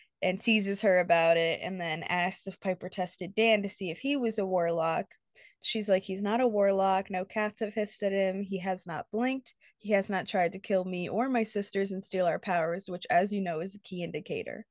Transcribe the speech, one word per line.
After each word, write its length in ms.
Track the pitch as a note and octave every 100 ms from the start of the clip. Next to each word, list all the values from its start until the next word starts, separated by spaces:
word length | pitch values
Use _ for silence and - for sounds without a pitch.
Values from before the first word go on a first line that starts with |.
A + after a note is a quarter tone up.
| _ _
and 180 | F3+ F#3+
teases 420 | - A3 G3 G3+
her 180 | A3 F#3
about 360 | F3+ E3+ E3 E3+
it, 240 | E3 D#3+
and 180 | - F#3+
then 220 | E3+ D#3+
asks 440 | - F3+ F3 - -
if 140 | F3+
Piper 280 | G3 F#3 F3+
tested 440 | - F3+ - F3+
Dan 280 | G3 A3+ G#3+
to 60 | G3+
see 200 | - F#3
if 80 | D#3
he 180 | C4+ C#4+
was 220 | A#3+ G#3
a 80 | F#3+
warlock. 600 | F#3 E3+ E3+ D#3+ D#3+ - _ _ _ - _
She's 260 | - A3 G#3
like, 140 | F#3+
"He's 200 | F#3+ F#3+
not 180 | G3+ A3+
a 60 | B3+
warlock. 600 | G#3 G3+ G3 F#3+ F#3+ F#3+
No 140 | F#3+
cats 360 | F#3+ - G#3+ G#3
have 140 | G#3+
hissed 280 | G#3+ G#3 -
at 100 | G3+
him. 300 | G3 F#3+ F#3+
He 160 | G3+ F#3+
has 280 | F3+ F#3 -
not 240 | D#3+ -
blinked. 440 | G#3 B3 C4+ - - _ _
He 140 | G3+
has 180 | G#3 G3
not 160 | F#3+ -
tried 260 | G3 F3
to 60 | G3
kill 260 | - G3
me 240 | F#3 F3+ F3+
or 200 | F3+ C4
my 140 | B3
sisters 500 | A3 G#3+ G3+ G3 G3
and 100 | F#3+
steal 220 | F#3+ F#3+ F3+
our 120 | D#3+
powers, 500 | - F3 E3 F3 F#3+
which, 180 | F3 -
as 220 | E3+ G3
you 80 | G3+
know, 200 | F#3 D#3+
is 140 | F#3
a 60 | G3+
key 220 | - F3+
indicator." 640 | E3+ - - D#3 - - A3+